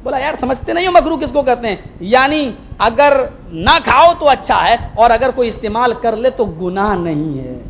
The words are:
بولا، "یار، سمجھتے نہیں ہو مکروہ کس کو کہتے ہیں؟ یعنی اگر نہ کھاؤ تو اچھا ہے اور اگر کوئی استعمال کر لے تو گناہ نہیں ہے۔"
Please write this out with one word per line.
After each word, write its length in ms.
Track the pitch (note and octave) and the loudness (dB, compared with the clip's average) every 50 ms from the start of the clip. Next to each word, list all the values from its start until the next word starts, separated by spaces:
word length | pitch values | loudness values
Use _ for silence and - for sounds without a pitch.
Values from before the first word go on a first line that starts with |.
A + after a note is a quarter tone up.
بولا، 160 | - C4 C#4+ C4 | -6 -4 -4 -4
"یار، 160 | C4 D4+ D4 - | -4 -4 -4 -4
سمجھتے 320 | - B3 C4 B3 - - | -4 -4 -4 -4 -4 -4
نہیں 140 | E4 E4+ F#4 | -2 -2 0
ہو 60 | F#4 | 2
مکروہ 240 | F4 F4 C4 D#4+ E4 | 2 2 2 2 -2
کس 140 | C4+ D4+ C4 | -4 -4 -2
کو 100 | B3 D4 | -2 -2
کہتے 260 | C#4 B3+ A#3+ A#3 A#3+ A3 | 0 0 -2 0 -2 -6
ہیں؟ 80 | F#3+ - - - - - | -6 -6 -10 -18 -16 -12
یعنی 500 | F3 F#3+ A#3 B3+ C4 C#4 D4+ D#4 C#4+ B3 F#3 - - - - - | -4 0 2 2 2 2 0 -2 -2 -4 -6 -10 -16 -20 -4 -2
اگر 460 | F#3+ A3+ A#3 A#3 C#4+ C#4+ C#4 C4+ B3+ - - - - - | -2 0 2 4 4 4 4 2 0 -2 -8 -16 -18 -14
نہ 300 | E3+ D#3+ F3 B3 D#4 E4 A3+ | -10 -4 2 2 2 2 2
کھاؤ 280 | - B3 C4+ D#4+ E4+ E4+ E4+ | 2 4 6 6 6 4 4
تو 100 | D#4+ C#4+ | 2 2
اچھا 400 | C4 - - - A#3 F#3 E3 F3+ | 2 2 0 -2 0 2 2 2
ہے 80 | A#3 A#3 - - - | 2 0 -2 -8 0
اور 160 | G#3 A3+ A#3+ | 2 4 4
اگر 200 | A#3 A3+ B3+ C4 B3+ | 4 2 0 -2 0
کوئی 140 | C4 B3 A3+ | 0 -2 -2
استعمال 440 | G#3 - - G#3 G#3+ A#3 B3 B3 A3+ A#3 | -2 -6 -8 -6 -2 0 0 0 -2 0
کر 140 | - A#3 A3 | -2 -4 -2
لے 140 | G#3+ A#3+ C4 | 0 -2 -2
تو 140 | B3 - A#3 | 0 0 -4
گناہ 500 | G3 E3 D#3 F#3 F3+ F3+ G3 G3 G#3+ G3+ | -4 -4 -8 -8 -6 -2 -2 -2 0 0
نہیں 440 | F3+ E3+ E3+ D#3 D3 D3+ D#3+ C#3+ C3+ | -2 -2 -4 -4 -4 -4 -4 -6 -8
ہے۔" 240 | C3 B2+ B2+ B2 - | -8 -10 -12 -14 -14